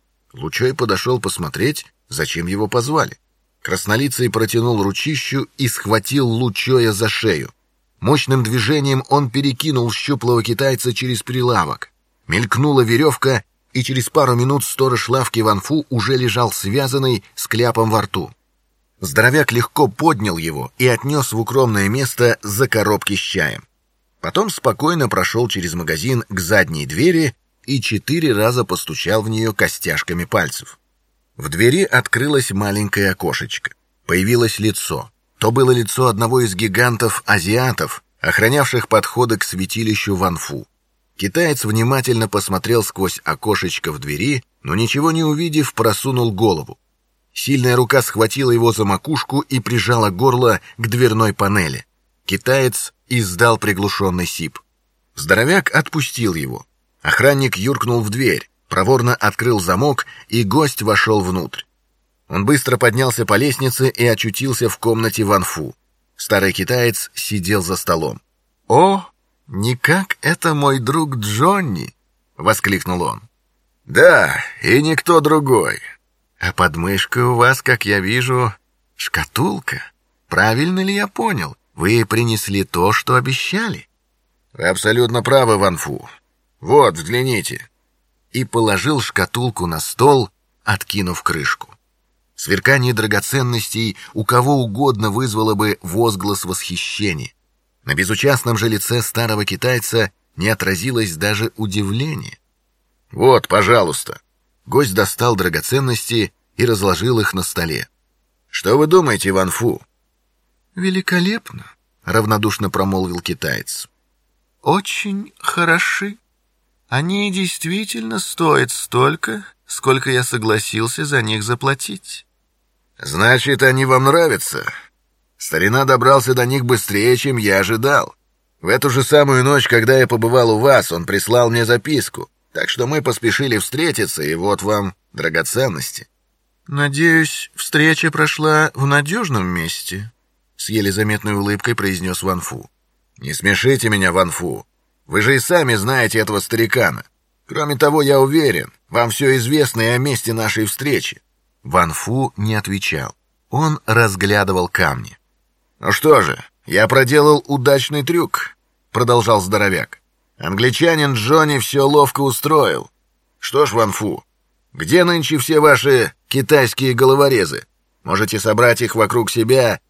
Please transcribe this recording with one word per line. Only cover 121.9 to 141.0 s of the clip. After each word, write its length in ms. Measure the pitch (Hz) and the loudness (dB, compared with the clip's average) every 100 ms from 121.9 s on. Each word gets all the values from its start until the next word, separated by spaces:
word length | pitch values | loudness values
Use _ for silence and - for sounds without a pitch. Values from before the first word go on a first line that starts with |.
| 196 - - - _ _ _ _ _ _ - | -12 -14 -18 -18 _ _ _ _ _ _ -16
«Значит, 640 | 67 76 110 127 139 135 | -8 0 4 4 2 2
они 220 | 135 131 131 | 4 4 4
вам 200 | 131 131 | 4 4
нравятся?» 600 | 160 165 101 - 67 - - - _ _ _ _ _ | 4 4 0 -2 -8 -8 -12 -18 _ _ _ _ _
«Старина 480 | - 78 92 123 135 | -6 -2 0 2 4
добрался 500 | 131 127 139 117 127 | 4 6 4 4 2
до 100 | 123 | 2
них 200 | 135 120 | 0 2
быстрее, 520 | 117 - 101 113 127 | 0 0 0 2 2
чем 200 | 143 123 | 0 0
я 220 | 104 98 | 2 2
ожидал. 560 | 95 113 135 143 - - _ _ _ _ | 2 0 2 2 0 -8 _ _ _ _
В 60 | 87 | 0
эту 240 | 120 143 | 0 2
же 120 | 127 | 0
самую 400 | 131 147 143 131 | 4 4 6 4
ночь, 240 | 127 143 117 | 4 2 2
когда 300 | 120 113 135 | 2 4 4
я 80 | 127 | 4
побывал 460 | 120 113 127 117 | 2 2 4 4
у 80 | 107 | 4
вас, 320 | 135 131 - | 6 4 4
он 140 | 85 85 | -4 -2
прислал 440 | 98 - 120 117 | -4 2 2 4
мне 160 | 117 113 | 2 2
записку, 640 | 120 - 147 - - - _ _ | 0 0 -4 -4 -10 -14 _ _
так 160 | - - | -8 -6
что 160 | - 123 | -4 -2
мы 160 | 151 | -2
поспешили 560 | 131 117 113 101 139 110 | -2 -2 -2 0 0 -2
встретиться, 640 | - 131 165 - 101 - | -2 -2 -2 -2 -4 -4
и 140 | 73 82 | -4 -2
вот 260 | 95 98 | -2 -2
вам 320 | 98 104 98 - _ | 0 -2 -2 -8 _
драгоценности». 920 | - 80 80 82 117 131 80 65 - - _ _ _ _ _ - | -8 -4 -2 -2 -2 -2 -4 -8 -12 -18 _ _ _ _ _ -10
«Надеюсь, 840 | 143 143 143 165 160 156 - - - | -4 -2 0 2 4 2 -4 -12 -12
встреча 560 | - 156 156 160 165 | -4 2 2 2 0
прошла 580 | 151 151 - 156 156 156 - | 0 -2 0 2 2 2 0
в 100 | 139 | 0
надежном 640 | 143 147 208 196 120 92 | 0 0 -4 -2 -2 -2
месте», 640 | 87 82 - - 95 110 - _ _ _ - | -4 -6 -8 -10 -10 -12 -18 _ _ _ -14
с 120 | - | -4
еле 220 | 107 101 | -2 0
заметной 420 | 98 | 0